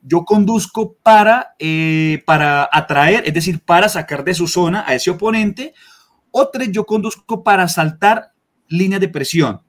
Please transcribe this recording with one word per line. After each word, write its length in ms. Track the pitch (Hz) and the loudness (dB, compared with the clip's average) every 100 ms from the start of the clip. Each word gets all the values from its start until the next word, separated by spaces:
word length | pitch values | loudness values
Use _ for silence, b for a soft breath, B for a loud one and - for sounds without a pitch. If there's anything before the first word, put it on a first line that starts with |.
| 135 | 0
Yo 160 | 170 | -2
conduzco 680 | 170 208 202 226 165 - 220 _ | 2 2 2 0 -4 -6 -8 _
para, 540 | - 220 208 240 - _ | 4 6 6 2 0 _
eh, 640 | 156 160 160 160 160 151 - | -4 -2 0 0 0 -2 0
para 440 | 156 147 143 143 | 0 2 0 0
atraer, 520 | 156 151 143 147 214 190 | -2 0 2 2 2 0
es 80 | |
decir, 260 | 151 170 170 | -4 -4 -6
para 300 | - 175 208 | 0 2 2
sacar 340 | 190 156 143 | -2 -8 -8
de 120 | 143 180 | -4 -4
su 120 | 170 | -2
zona 380 | - 170 190 208 | 0 0 -2 -4
a 60 | |
ese 180 | 127 - | -4 -2
oponente. 640 | 180 208 220 208 202 285 b b b b b _ | -2 -2 -2 -2 -4 -14 b b b b b _
O 160 | 233 277 | -2 -2
tres, 240 | 269 208 | -2 -6
yo 140 | 196 208 | -4 -2
conduzco 580 | 214 214 - _ 226 | -2 -4 -10 _ -6
para 240 | 196 196 175 | 0 2 2
saltar 640 | 165 156 156 202 220 - _ _ _ _ | 0 -4 0 0 0 -4 _ _ _ _
líneas 340 | 165 190 190 | -2 0 0
de 80 | 185 | -2
presión. 520 | 156 135 165 139 98 | -4 -4 0 0 -2